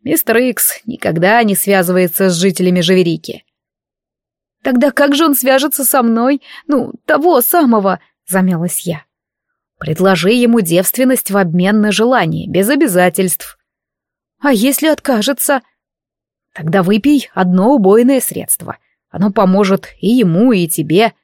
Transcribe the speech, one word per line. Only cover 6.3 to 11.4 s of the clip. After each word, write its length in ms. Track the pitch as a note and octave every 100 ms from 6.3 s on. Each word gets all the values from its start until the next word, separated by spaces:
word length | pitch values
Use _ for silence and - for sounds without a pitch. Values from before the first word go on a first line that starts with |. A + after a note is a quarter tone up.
| C#4 - - -
Ну, 260 | C#4+ - - -
того 360 | D4+ E4+ C#4+
самого», 580 | - F4 C#4 A3+ G3 F3+ _ _ -
замялась 540 | F#3+ F#3 E3+ D#3+ -
я. 220 | F3 D#3 _ _ _ _ _ _ _ _
«Предложи 540 | - D#3+ F#3 F3+ F3+
ему 300 | B3 A#3+ A#3
девственность 680 | E3+ E3+ F#3+ - C4 B3 -
в 60 |
обмен 440 | G3